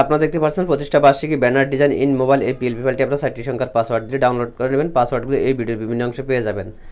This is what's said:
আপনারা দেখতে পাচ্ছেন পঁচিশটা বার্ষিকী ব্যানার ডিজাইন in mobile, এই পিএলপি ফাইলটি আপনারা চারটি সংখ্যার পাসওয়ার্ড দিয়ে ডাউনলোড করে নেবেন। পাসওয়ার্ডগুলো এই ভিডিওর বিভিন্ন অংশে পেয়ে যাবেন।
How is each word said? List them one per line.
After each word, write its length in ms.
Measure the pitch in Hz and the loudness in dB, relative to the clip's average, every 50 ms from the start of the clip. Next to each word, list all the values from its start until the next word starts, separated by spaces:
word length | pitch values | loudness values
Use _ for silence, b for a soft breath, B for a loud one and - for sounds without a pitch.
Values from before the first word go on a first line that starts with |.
| 135 | 6
আপনারা 160 | 139 151 151 156 | 6 4 2 2
দেখতে 160 | 156 151 170 156 | 0 0 0 0
পাচ্ছেন 200 | 156 151 - 180 175 | 0 0 0 -2 0
পঁচিশটা 300 | 151 135 147 - - 147 143 | 0 -2 -2 2 2 6 6
বার্ষিকী 300 | 139 139 139 - 151 160 143 123 | 6 4 4 0 -2 0 2 2
ব্যানার 220 | 123 127 135 135 139 139 | 2 4 2 2 2 2
ডিজাইন 180 | 131 147 143 131 85 131 | 2 2 2 2 2 2
in 80 | 143 139 131 | 2 2 2
mobile, 220 | 127 127 139 139 - 113 | 2 2 2 2 2 -2
এই 60 | 127 127 | -2 -2
পিএলপি 220 | 127 123 117 113 123 | -2 -4 -4 -2 -2
ফাইলটি 160 | 131 127 120 135 | -2 0 0 0
আপনারা 160 | 120 139 143 143 | -2 -2 -2 -4
চারটি 180 | 131 135 - 117 135 | -4 -6 -6 -6 -6
সংখ্যার 220 | 127 117 127 123 - | -4 -4 -4 -2 0
পাসওয়ার্ড 280 | 117 113 - 123 113 110 110 | -2 0 0 -2 -4 -4 -4
দিয়ে 120 | 131 135 131 | -2 0 2
ডাউনলোড 260 | 123 123 120 120 117 - - | 2 2 0 -4 -6 -6 -4
করে 120 | 123 131 135 | -4 -2 0
নেবেন। 160 | 135 156 170 156 131 | 0 -2 0 0 0
পাসওয়ার্ডগুলো 400 | 120 120 139 120 117 131 139 - 82 127 | 0 0 0 -4 -2 -2 -2 0 0 0
এই 60 | 135 123 | 0 -2
ভিডিওর 200 | 117 110 117 107 110 | -2 -4 -4 -4 -4
বিভিন্ন 180 | 110 120 117 123 120 | -4 -4 -2 -2 -4
অংশে 160 | 120 - 131 131 | -4 -6 -4 -2
পেয়ে 140 | 131 123 113 110 | -2 -2 -2 -2
যাবেন। 200 | 101 101 95 110 110 b b b | -4 -6 -8 -10 -12 b b b